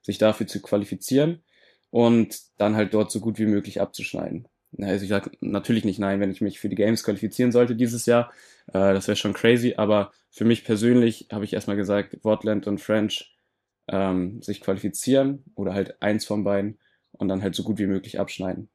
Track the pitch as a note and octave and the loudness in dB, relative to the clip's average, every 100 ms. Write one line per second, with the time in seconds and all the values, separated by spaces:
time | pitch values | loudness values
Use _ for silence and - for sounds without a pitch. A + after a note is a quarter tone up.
0 | - G2+ G#2+ G#2+ G#2+ - - G#2 G2+ G2 | -6 2 2 2 -4 -6 -2 -2 -2 -8
1 | - C3 D#3 E3+ _ _ _ _ _ A2+ | 0 2 2 -2 _ _ _ _ _ 2
2 | A#2 A#2 G#2+ - _ _ G#2 G#2+ G2+ G#2+ | 4 4 2 -4 _ _ 0 2 0 0
3 | G#2+ G#2+ G#2+ G#2 G#2+ G2+ G2+ F#2+ G2 - | 0 -2 -4 0 0 0 -2 -4 -6 -6
4 | - - - - - _ _ - G2+ G2 | -8 -8 -8 -10 -12 _ _ -8 -4 -2
5 | G2 G2+ - - - G2+ - A2+ G2+ F#2 | 0 -4 -4 -8 -4 -4 0 0 0 -2
6 | G2+ G2 G2 F#2+ G#2+ - G#2 G2+ G#2 A2+ | -2 0 -2 -2 -6 -4 -6 0 2 2
7 | - G2 A2 - B2 A#2+ B2 A#2 B2 A#2 | 0 -2 -4 0 2 4 4 2 0 0
8 | - A#2+ A#2+ - - _ - F#2 G2 G2 | 2 2 2 -10 -20 _ -4 2 4 4
9 | F#2+ G#2 G#2 G2 A#2 A#2+ A#2+ - G#2 G#2 | 0 -2 -2 2 4 4 2 0 2 2
10 | G2+ _ _ - A2+ A#2 - G#2+ A#2 B2 | 0 _ _ 0 2 2 0 2 4 4
11 | A2+ A2 - G#2 G#2 G#2 - G2+ G2 G2+ | 4 0 -10 -8 -4 -4 -2 -2 0 0
12 | G2 - A2 G#2+ G#2+ G#2+ G#2 G2 - G#2+ | 0 -4 0 0 0 -2 -2 -6 0 0
13 | G#2+ - - _ _ _ _ _ - F#2+ | 0 -4 -12 _ _ _ _ _ -6 -2
14 | F#2+ F#2 F2+ A2 - G#2 - G2 G#2 - | 0 -2 -4 -8 -10 -6 -4 -4 -4 -6
15 | - C3+ C3+ C#3 _ - F#2+ G2 F#2+ - | 2 2 2 -4 _ -8 -4 -4 -4 -2
16 | G#2 G#2+ - G#2 G2+ G2+ G2+ G#2+ _ _ | -2 -2 -2 -4 0 -2 -4 -10 _ _
17 | _ - G2 F#2+ G2 F2 G#2 G#2 G2 G2 | _ -6 -4 -2 -4 -4 -6 -4 -2 -2
18 | - - G2 - F#2 F2+ A2 | -4 -8 -6 -6 -8 -8 -12